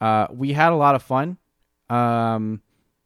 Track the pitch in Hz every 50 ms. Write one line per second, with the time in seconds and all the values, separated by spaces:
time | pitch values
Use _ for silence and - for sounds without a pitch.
0 | 113 110 110 107 104 - - 123 135 139 143 151 156 170 170 156 147 143 139 127
1 | - - 131 131 143 170 180 - _ _ _ _ _ _ _ _ _ - 120 120
2 | 120 120 117 117 117 113 113 110 110 107 110 104 - _ _ _ _ _ _ _
3 | _